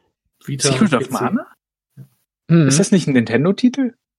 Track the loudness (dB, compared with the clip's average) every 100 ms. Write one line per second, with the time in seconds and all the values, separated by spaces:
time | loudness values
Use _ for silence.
0 | _ _ _ _ -10 -4 -2 0 2 0
1 | -2 -4 -4 -4 -8 _ _ _ _ -20
2 | -20 _ _ _ 0 2 4 2 2 0
3 | 2 0 0 0 0 0 0 0 -6 -6
4 | _